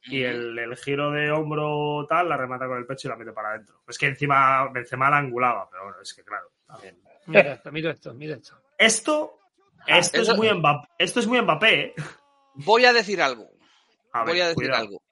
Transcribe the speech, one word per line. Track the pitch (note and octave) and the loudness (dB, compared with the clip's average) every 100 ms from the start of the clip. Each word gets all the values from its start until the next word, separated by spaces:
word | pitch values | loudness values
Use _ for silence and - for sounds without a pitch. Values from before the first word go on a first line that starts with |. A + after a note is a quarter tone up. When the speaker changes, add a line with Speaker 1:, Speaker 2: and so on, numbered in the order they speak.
Speaker 1:
y | A#2+ C3+ | -6 -2
Speaker 2:
Ujú. | B2 | -2
Speaker 1:
el, | A#2+ A#2+ A2+ | -2 -6 -6
el | A#2 B2 | -8 -8
giro | - C#3+ D3 | -4 -2 0
de | D3 D3+ | 0 0
hombro | D3+ D#3 D3+ D3+ D3+ D3 D3 C#3+ | 0 -2 -2 -2 -2 -2 -2 0
tal, | E3 F3 | 0 2
la | C#3+ | 0
remata | B2+ B2+ B2+ | -2 -4 -6
con | B2+ | -6
el | B2 | -6
pecho | C3 C3+ | -10 -8
y | |
la | A2+ | -10
mete | A2+ | -10
para | A2 G#2+ | -10 -8
adentro. | A2 - _ - | -8 -12 _ -18
Es | A#2+ | -2
que | C#3+ | -2
encima | C3+ D3 C#3 C3+ C3+ C3+ | -2 2 4 6 4 0
Benzema | C3 A#2+ C3 C3+ | -4 -8 0 4
la | D3 | 4
angulaba, | C#3 A#2+ B2 A2 F#2 | 2 0 0 0 -6
pero | F2+ | -12
bueno, | G2 F2+ | -14 -14
es | G2 | -18
que | - | -18
claro, | G2 G#2 F2 _ _ | -10 -10 -10 _ _
también. | - G2 - _ _ - | -20 -20 -20 _ _ 2
Speaker 3:
Mira | D#3+ C#3+ C3 | 2 2 -8
esto, | - | -10
mira | D3 D#3+ | -8 -8
esto, | D3 - | -10 -14
mira | A#2 D#3 C#3 | -16 -12 -14
esto. | - _ _ _ | -16 _ _ _
Speaker 1:
Esto, | A3 - - D4+ D4+ - _ _ _ _ - | -2 -2 -2 -2 -4 -12 _ _ _ _ 2
Speaker 2:
Ah, | D#3+ | 2
Speaker 1:
esto | F3 A#3+ | 4 0
es | G#3+ | 2
Speaker 2:
eso | G3 | 2
Speaker 1:
muy | A3 | 2
Mbapp-, | F#3+ D3+ C#3+ - _ | 2 2 0 -4 _
esto | F3 B3 | -2 0
es | G#3+ | 0
muy | B3 | 2
Mbappé, | G3+ D3+ A3 D#3+ | 2 4 4 4
¿eh? | - - D3+ - _ _ _ | 0 -8 -14 -14 _ _ _
Speaker 2:
Voy | - C#3+ A3+ B3 | -12 2 6 8
a | |
decir | A#3+ G3 F#3+ | 6 2 0
algo. | D3 A#2+ G2+ F#2+ _ _ _ _ _ | 0 -2 -12 _ _ _ _ _ _
Speaker 1:
A | B2 | -4
Speaker 2:
Voy | A#2 | 0
Speaker 1:
ver, | F3 | 0
Speaker 2:
a | F3 | 0
decir | E3 | 0
Speaker 1:
cuidado. | B2+ B2 | 0 0
Speaker 2:
algo. | A2 G2 _ | -2 -10 _